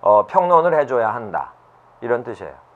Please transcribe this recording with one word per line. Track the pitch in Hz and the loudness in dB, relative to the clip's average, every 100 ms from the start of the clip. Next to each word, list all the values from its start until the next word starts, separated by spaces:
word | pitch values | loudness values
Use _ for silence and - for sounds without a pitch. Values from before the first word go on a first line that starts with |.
어, | - 104 - | 4 2 4
평론을 | 190 175 170 170 156 | 0 4 2 4 0
해줘야 | 131 127 110 | 0 -2 -2
한다. | 120 107 78 65 _ _ _ _ _ | -4 -8 -10 -10 _ _ _ _ _
이런 | 117 120 | -4 -4
뜻이에요. | 120 107 82 67 _ | -4 -14 -16 -18 _